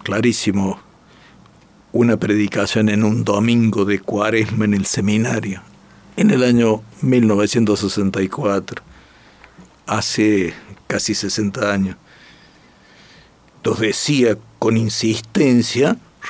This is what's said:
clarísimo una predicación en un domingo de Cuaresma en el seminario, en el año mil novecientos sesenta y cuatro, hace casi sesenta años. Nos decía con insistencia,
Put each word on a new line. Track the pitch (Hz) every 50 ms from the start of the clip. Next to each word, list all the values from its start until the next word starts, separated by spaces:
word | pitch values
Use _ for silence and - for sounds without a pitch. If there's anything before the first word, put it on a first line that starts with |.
| -
clarísimo | - 107 107 110 123 113 - - 110 95 98 98 95 101 - - - _ _ _ _ - - - - - - - - _ - - _ _ _ _ _
una | - 110 120 120 113 98
predicación | - 98 101 107 104 98 - 107 98 98 - 117 107 107
en | 104 104 110
un | 107 107 117 113
domingo | 110 101 101 107 117 120 120 117 113 101 - 98
de | 101 101 95
Cuaresma | - - - 101 104 107 110 113 107 107 104 - 107
en | 104 104
el | 101 95
seminario, | - - - 104 101 104 110 113 120 120 110 107 101 95 92 - - - - - - - - - - - -
en | - 214
el | - 127 123
año | 123 120 120 117 113 110 107 - - - -
mil | - 135 127 123 117 110
novecientos | 104 101 104 101 - 120 117 104 104 98
sesenta | 107 98 - - 101 95 - 101 95
y | 92
cuatro, | - - 147 104 98 98 90 - - - - - - - - - _ - - - - - - - _ - - - _ _ _
hace | - 104 107 101 - - - 110 107 107 98 92 85 - - - - - - _ _
casi | - 98 - - 107
sesenta | - - 98 - - 107 101 98 - 104 101
años. | 101 98 98 92 92 - _ _ - - - - - - - - _ _ _ _ _ _ _ _ - - - - - - - _ _ _ _ _ _ - -
Nos | 113 107 104
decía | 110 107 98 - - - 147 135 123 117 104 101 - - - _
con | - 110 113
insistencia, | 113 113 110 110 - - 113 110 113 - - - 196 160 135 123 120 110 - - 123 135 165 226 - - _ _ _ -